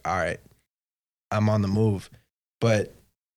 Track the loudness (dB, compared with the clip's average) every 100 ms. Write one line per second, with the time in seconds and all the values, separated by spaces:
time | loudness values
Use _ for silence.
0 | -4 -2 -4 -6 -12 _ _ _ _ _
1 | _ _ -4 0 2 2 0 2 2 0
2 | -6 -20 _ _ _ -2 0 2 -2 -12
3 | _ _ _